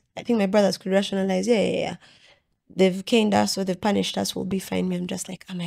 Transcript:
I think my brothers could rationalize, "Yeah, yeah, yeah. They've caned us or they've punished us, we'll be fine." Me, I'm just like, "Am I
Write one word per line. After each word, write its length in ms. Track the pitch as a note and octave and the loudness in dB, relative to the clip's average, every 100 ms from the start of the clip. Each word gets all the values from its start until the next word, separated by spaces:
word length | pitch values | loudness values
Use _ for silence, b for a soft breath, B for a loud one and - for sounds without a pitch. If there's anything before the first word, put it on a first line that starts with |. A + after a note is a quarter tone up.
| _ | _
I 80 | - | -8
think 160 | - A#3 | 0 2
my 80 | G3 | 4
brothers 300 | G#3 G3 F3+ | 4 2 0
could 160 | F#3+ | 0
rationalize, 560 | G3 G3 G3 F#3+ F#3 G3+ | 0 0 -2 0 0 2
"Yeah, 140 | A3+ | 2
yeah, 160 | - - | 2 0
yeah. 180 | - F3 b b b b b _ _ E3+ | -4 -6 b b b b b _ _ 2
They've 280 | F#3+ F#3+ F#3+ | 2 2 0
caned 260 | A#3 G#3+ | 2 4
us 220 | G#3 G#3 - | 2 2 0
or 80 | |
they've 160 | F#3+ F3+ | -2 -2
punished 380 | G#3+ G3+ F#3 G3 | 0 0 0 -2
us, 180 | G3 - | -4 -4
we'll 80 | |
be 140 | F#3 F#3+ | -4 -4
fine." 300 | - F#3 F#3 | -4 -4 -2
Me, 60 | F3+ | -4
I'm 100 | F3+ | -6
just 200 | F#3 - | -8 -10
like, 180 | F#3 - | -14 -12
"Am 120 | |
I 20 | F3+ | -8